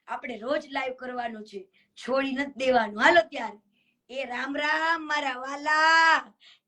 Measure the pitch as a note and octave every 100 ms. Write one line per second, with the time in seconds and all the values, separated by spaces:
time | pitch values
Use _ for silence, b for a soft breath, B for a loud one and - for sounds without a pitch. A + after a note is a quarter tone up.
0 | - A#3+ B3+ G#3+ A#3 D#4 C#4 C#4 B3+ B3+
1 | B3+ B3 A#3 G#3+ G#3+ G3 - _ _ -
2 | - C4+ C4+ C4 C#4 A#3 C4 B3 G#3+ G#3
3 | C#4+ E4+ - C4+ A3 G#3 _ _ _ _
4 | - C4 B3 B3 C4+ C#4+ D4 D#4 E4 E4
5 | D#4 D4 C#4 B3+ C4 C#4+ D4 D#4 D#4+ E4
6 | E4 D#4 - _ b b